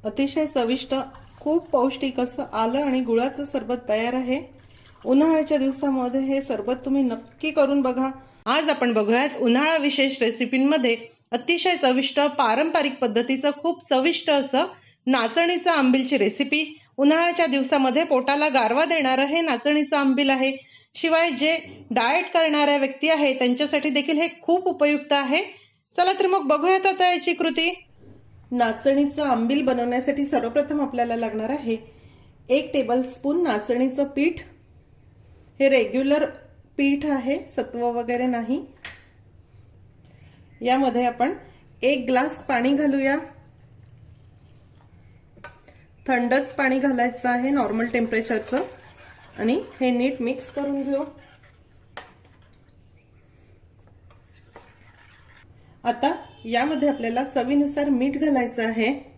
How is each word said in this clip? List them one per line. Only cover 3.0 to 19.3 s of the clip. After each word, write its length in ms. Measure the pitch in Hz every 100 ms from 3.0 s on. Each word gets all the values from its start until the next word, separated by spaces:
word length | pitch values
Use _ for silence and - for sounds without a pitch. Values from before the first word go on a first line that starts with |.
गुळाचं 440 | 240 226 262 277
सरबत 300 | 285 269 220 247 -
तयार 240 | 214 233
आहे. 260 | 254 254 277 - - - - - -
उन्हाळ्याच्या 520 | 226 269 320 320 311 302
दिवसामध्ये 640 | 269 269 285 262 247 262
हे 200 | 269 269
सरबत 440 | 269 214 208 254
तुम्ही 180 | 277 277
नक्की 480 | 254 226 - - 311
करून 300 | 302 277 285
बघा. 280 | 262 247 269 262 - -
आज 240 | 214 285 311
आपण 240 | 285 240
बघूयात 440 | 220 208 233 285 -
उन्हाळा 360 | 247 247 302 330
विशेष 440 | 285 269 269 269
रेसिपींमध्ये 720 | 233 233 247 254 269 311 247 233 - _ _
अतिशय 440 | 247 - 339 370
चविष्ट, 440 | 339 262 254 269 -
पारंपरिक 800 | 285 285 240 233 320 320 285 254
पद्धतीचं 520 | 240 214 240 262 285
खूप 360 | 285 339 349 -
चविष्ट 400 | 262 294 320 -
असं 360 | 285 269 262 359 - _ _
नाचणीचं 680 | - 262 226 294 339 359 349
आंबीलची 460 | 311 262 262 254 269
रेसिपी. 460 | 202 - 277 302 311 - _ -
उन्हाळ्याच्या 480 | 285 320 349 349
दिवसामध्ये 580 | 320 269 262 285 262 214
पोटाला 460 | - 262 254 285 302
गारवा 360 | 262 220 254
देणारं 400 | 320 330 269 262
हे 160 | 269